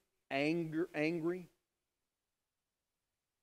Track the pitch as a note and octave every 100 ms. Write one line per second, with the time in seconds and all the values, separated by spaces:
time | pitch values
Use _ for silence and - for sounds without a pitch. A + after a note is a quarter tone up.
0 | _ _ - C3+ D3 E3+ D#3+ D#3 F3+ D#3
1 | D#3 E3+ D#3+ F3+ E3+ _ _ _ _ _
2 | _ _ _ _ _ _ _ _ _ _
3 | _ _ _ _